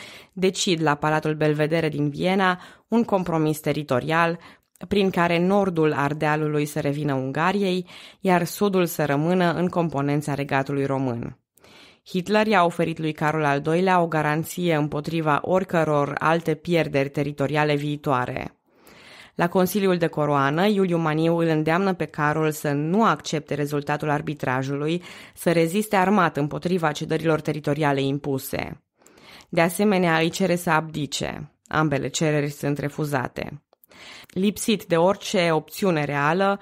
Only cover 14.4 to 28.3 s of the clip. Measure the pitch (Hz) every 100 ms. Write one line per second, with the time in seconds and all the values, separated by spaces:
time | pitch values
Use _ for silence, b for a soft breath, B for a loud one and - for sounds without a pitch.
14.4 | 160 - 175 156 147 151 151 165 156 143
15.4 | - 185 190 175 156 147 143 147 156 170
16.4 | 165 151 - 170 151 139 139 151 147 147
17.4 | 135 151 151 147 147 147 151 127 123 131
18.4 | - _ _ B B B B B B -
19.4 | 175 190 180 208 190 175 165 - 151 143
20.4 | 139 156 202 196 190 170 165 156 165 170
21.4 | 165 156 156 165 196 180 156 - 147 156
22.4 | 156 151 151 143 156 196 220 - - 156
23.4 | - 147 147 147 143 151 151 147 156 147
24.4 | 131 127 135 143 151 175 B B B -
25.4 | 180 165 165 196 214 196 185 208 165 151
26.4 | 147 151 170 185 160 147 160 160 160 156
27.4 | 151 151 147 147 147 139 135 143 143